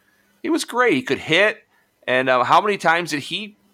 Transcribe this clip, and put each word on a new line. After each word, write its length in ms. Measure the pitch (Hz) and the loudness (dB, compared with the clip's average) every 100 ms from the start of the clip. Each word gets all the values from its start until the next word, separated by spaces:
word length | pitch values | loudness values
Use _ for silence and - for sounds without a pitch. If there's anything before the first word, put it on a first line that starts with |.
| _ _ _ _ | _ _ _ _
He 60 | 240 | -4
was 140 | 330 | -4
great. 300 | - 240 247 | -2 -2 0
He 80 | 135 | 0
could 160 | 123 117 | -2 -4
hit. 460 | - 165 208 - _ _ _ _ - | 0 0 0 -2 _ _ _ _ -2
And, 220 | 127 131 | 0 2
uh, 140 | 127 | 2
how 160 | 123 160 | 4 4
many 180 | 208 202 | 2 0
times 320 | 165 165 165 | 0 0 -2
did 100 | 147 | -6
he 360 | - 180 208 - _ | -6 -10 -10 -18 _